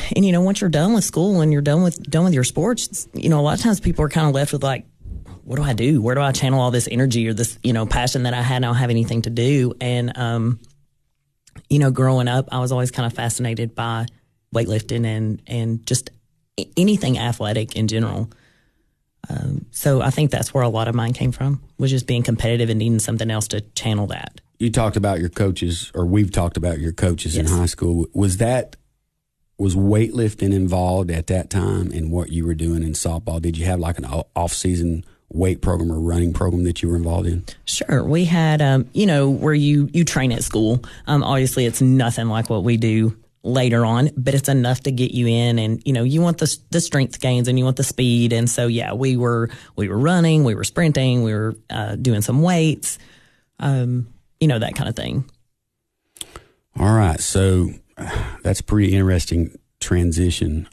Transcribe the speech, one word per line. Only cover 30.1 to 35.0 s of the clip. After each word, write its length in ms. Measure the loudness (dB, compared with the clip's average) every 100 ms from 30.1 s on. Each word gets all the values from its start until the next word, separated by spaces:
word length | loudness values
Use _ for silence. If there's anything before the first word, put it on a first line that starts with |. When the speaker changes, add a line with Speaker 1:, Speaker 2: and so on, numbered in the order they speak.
| 0 -2 0 0
Speaker 2:
involved 560 | 2 2 0 0 0 0
at 160 | -2 -2
that 240 | -2 -2
time 400 | -2 -2 -2 -4
in 200 | -4 -2
what 200 | -2 -2
you 160 | -4 -2
were 80 |
doing 280 | -2 0 -2
in 100 | -2
softball? 500 | -4 -4 -4 -4 -4
Did 160 | -4 -2
you 80 | -2
have, 140 | -2
like, 180 | -2 -6
an 80 | -6
o-, 220 | -6 -6
off-season 720 | -4 -4 -2 -2 -2 -2 -4